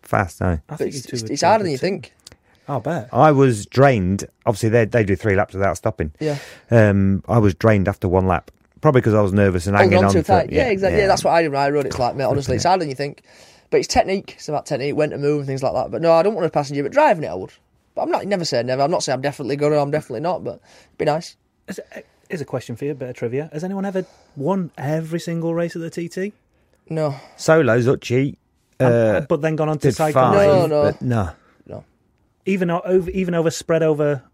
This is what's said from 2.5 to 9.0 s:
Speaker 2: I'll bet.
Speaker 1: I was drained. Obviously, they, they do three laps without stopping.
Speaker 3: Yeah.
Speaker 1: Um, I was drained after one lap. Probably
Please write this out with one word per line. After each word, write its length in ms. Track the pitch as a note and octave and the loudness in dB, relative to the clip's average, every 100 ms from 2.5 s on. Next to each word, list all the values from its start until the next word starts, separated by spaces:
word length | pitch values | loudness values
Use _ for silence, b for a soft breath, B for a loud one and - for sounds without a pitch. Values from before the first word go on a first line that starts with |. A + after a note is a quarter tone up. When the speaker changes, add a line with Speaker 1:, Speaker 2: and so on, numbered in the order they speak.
| _ - | _ -8
Speaker 2:
I'll 120 | C#3+ | -6
bet. 280 | D3 E3 A2 | -4 -6 -4
Speaker 1:
I 180 | A#2+ D#3 | 4 4
was 340 | C#3 C3+ A2 F#2+ | 6 4 2 -4
drained. 600 | B2 C#3 A#2+ F#2 G2 - _ - | 4 4 4 0 -2 -4 _ -4
Obviously, 240 | G#2 A2+ | 0 2
they, 160 | A2+ A2 | 2 2
they 180 | A#2+ | 2
do 120 | G2+ F#2+ | 0 0
three 200 | A2 F#2+ | 0 0
laps 180 | - | -2
without 240 | F#2+ G2 - | -2 -2 -2
stopping. 340 | A2+ - D#2 - | -6 -4 -8 -6
Speaker 3:
Yeah. 180 | D3+ C#3+ B B _ | -6 -6 B B _
Speaker 1:
Um, 540 | A#2 G#2 G2 G2 G2 - | 4 6 4 2 0 0
I 100 | A#2 | 2
was 160 | G#2 E2+ | 2 2
drained 320 | A2+ G#2+ F#2 | 2 4 0
after 200 | G2 F#2+ | -2 0
one 180 | F#2 F#2 | 0 2
lap. 240 | E2+ - _ _ _ | -2 -4 _ _ _
Probably 200 | D#3 B2+ | 2 4